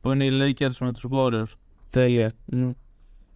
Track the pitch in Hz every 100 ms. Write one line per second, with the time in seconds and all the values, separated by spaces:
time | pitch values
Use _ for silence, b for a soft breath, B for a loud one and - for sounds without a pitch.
0 | 127 135 135 135 139 131 135 123 127 123
1 | 120 135 131 113 110 - - - - 127
2 | 127 120 110 - - 123 127 123 - -
3 | - - -